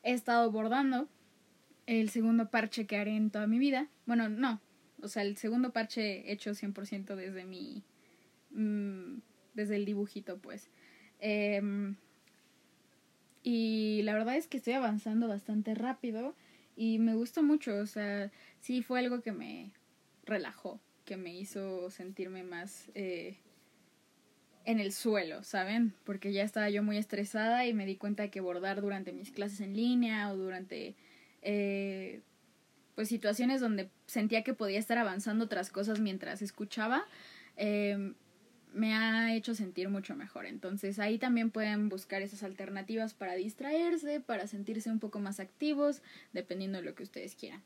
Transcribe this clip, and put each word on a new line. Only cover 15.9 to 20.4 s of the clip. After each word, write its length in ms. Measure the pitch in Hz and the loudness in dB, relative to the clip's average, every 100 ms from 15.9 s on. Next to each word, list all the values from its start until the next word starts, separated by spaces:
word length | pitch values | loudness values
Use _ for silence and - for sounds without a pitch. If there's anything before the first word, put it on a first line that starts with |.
| 247 247 220 262 339 - - - - | -2 -4 -4 -6 -8 -20 -20 -20 -2
y 240 | 226 220 | 2 4
me 160 | 226 220 | 4 4
gusta 260 | 240 - | 0 4
mucho, 340 | 294 302 247 202 | 6 6 4 -2
o 100 | 208 | -2
sea, 460 | 214 208 202 202 - - - | -4 -2 -2 -4 -8 -20 -16
sí 240 | - 247 | -2 -2
fue 160 | 233 247 | 2 0
algo 220 | 247 247 | 2 -2
que 100 | 226 | -4
me 400 | 185 151 160 202 - _ _ _ _ - | -8 -8 -12 -14 -18 _ _ _ _ -4
relajó, 540 | 202 | -4